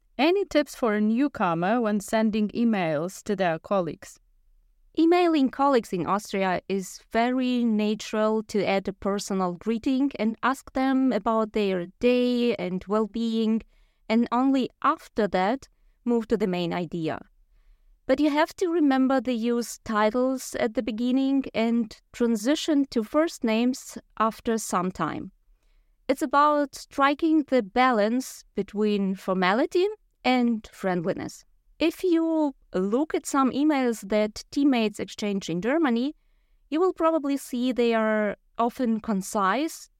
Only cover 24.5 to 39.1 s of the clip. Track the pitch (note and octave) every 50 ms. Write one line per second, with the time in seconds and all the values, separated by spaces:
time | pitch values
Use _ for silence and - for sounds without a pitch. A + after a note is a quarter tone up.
24.5 | A3+ A3 - - G#3+ F#3 F3 F#3 - - E3 D3 - - - F#3+ - _ _ _
25.5 | _ _ _ _ _ _ _ _ _ _ _ - C4 - D#4+ B3 - C#4+ D4 D4+
26.5 | D4 D4 C#4+ C#4 - - - - - - C#4 C#4 D4 - E4+ D#4+ D#4 D#4 C#4+ -
27.5 | C4 B3+ G#3+ F#3 - B3 B3+ C4 B3 G#3+ G3+ A3 A#3 C4 B3+ - - - - _
28.5 | - G3+ G3 - - G3+ G#3+ G#3 G#3 G3+ G3 F#3+ G3 F#3+ - - F#3 F#3 F#3 F3+
29.5 | G3+ A#3+ D#4 F#4 - F4 F#4 G#4 G#4+ - _ _ _ _ - B3+ B3+ B3+ A#3+ A#3
30.5 | A#3 G#3+ - - - - - F#3+ F3+ F3+ D#3+ G3 E3 - - - - - - _
31.5 | _ _ _ _ _ - D4 E4+ - - - F#4 E4 E4 E4 D#4+ D#4+ D#4 D4+ C#4+
32.5 | - _ _ _ - F#3 F#3+ G3+ A3 C4 D#4+ - - D#4+ - - - C4+ C4+ B3+
33.5 | - C4 D4 D#4 D4+ C4+ C4 A#3+ A#3 - - F#3+ G#3+ G#3+ G#3+ G#3+ - - - -
34.5 | - C#4+ C#4 D4 C4 A#3 A3 G#3 G#3 - G3 F#3+ - - G#3+ G#3 G3+ G3 - -
35.5 | E3 F3+ F3 A#3 C#4+ E4+ D#4+ C4 A3+ A#3 B3+ D4 D#4 _ _ _ _ _ _ _
36.5 | _ _ _ - C#4 D#4+ F#4 F#4 F4+ - E4 D#4+ D#4+ D#4+ C#4 C#4 C#4 C4+ - -
37.5 | - A#3+ B3 B3+ A#3+ B3 A#3+ A#3 A3+ A3 A3 A3 G#3+ G#3+ G#3 G3+ - - _ _
38.5 | _ - A#3 A#3+ - - B3+ A3+ A3+ G#3+ - -